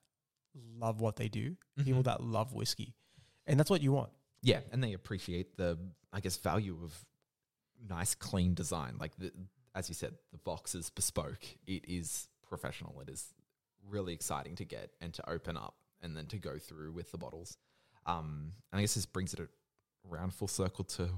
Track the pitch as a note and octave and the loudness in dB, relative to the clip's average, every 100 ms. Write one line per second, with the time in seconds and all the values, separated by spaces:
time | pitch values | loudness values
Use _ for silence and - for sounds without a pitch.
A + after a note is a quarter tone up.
0 | _ _ _ _ _ C#3+ A#2 A2+ A2+ G#2+ | _ _ _ _ _ -18 -16 -2 0 4
1 | A2+ - A2+ G#2+ A#2+ F#3 _ - C3+ B2+ | 2 2 -2 0 -2 -4 _ 0 4 6
2 | B2+ A2 A#2+ G#2+ A2+ C3+ A2 - G#2+ - | 6 4 2 2 2 0 -2 -2 -6 -10
3 | _ - - _ - C#3 D#3 F#3 C#3 C#3 | _ -20 -20 _ 4 6 8 6 6 4
4 | - - _ _ B2 G2+ - B2 B2 F#2+ | 2 -8 _ _ 6 6 4 0 0 -2
5 | - F#2+ - F2 F#2 - F2 E2+ F#2 - | -4 -4 -2 -2 -2 0 2 2 -4 -12
6 | _ G2 F#2 F2+ F2+ F#2 G2 E2 E2+ D#2+ | _ -4 -2 0 2 2 2 -4 -10 -12
7 | - _ _ _ _ _ _ _ A2 E2+ | -18 _ _ _ _ _ _ _ -6 0
8 | G#2 - - G2 F2+ F2 F2 E2+ C2 A#1 | 2 2 2 6 6 6 2 0 -2 -4
9 | D#2+ - F#2 - F#2 _ _ F#2+ F2+ E2 | -6 -6 -8 -8 -14 _ _ -6 -6 -4
10 | D#2+ - _ D#2+ - D#2+ - F2+ E2 - | -4 -6 _ -8 -6 -4 -4 -6 -6 0
11 | - - D2+ - - - - F#2+ - F2 | 0 0 -2 -6 -12 -16 -6 -6 -2 -4
12 | D#2+ - - _ _ D#2 C2+ - E2 C#2 | -2 -6 -8 _ _ -6 -6 -8 -10 -12
13 | C#2 C2 - - _ _ _ _ G2+ G2+ | -12 -10 -12 -16 _ _ _ _ -6 -4
14 | F2+ D#2+ - D2 C#2+ F2 F#2 A1+ G1+ _ | -2 -2 -2 -2 -4 -8 -6 -8 -10 _
15 | E2+ - - E2+ - E2 G1+ - _ _ | -8 -8 -4 -4 -4 -6 -8 -12 _ _
16 | F2 D#2 D2+ G#2 D#2+ D2 - D#2+ D#2 E2 | -8 -8 -6 -6 -4 -8 -10 -10 -8 -8
17 | E2 F2+ B1+ E2 F2 - _ _ _ _ | -8 -8 -8 -10 -12 -16 _ _ _ _
18 | - E2+ D#2 D2+ D2+ G2 - F#2+ G2+ A2 | -2 -2 -2 -6 -8 -10 -4 2 4 2
19 | F2+ F#2+ F#2+ - E2 _ _ _ _ _ | 0 -2 -2 -4 -8 _ _ _ _ _
20 | F#2+ E2 F#2 - G2+ - F#2 - F2+ - | -10 -4 -4 -2 -2 2 0 0 -6 -2
21 | F2 | -2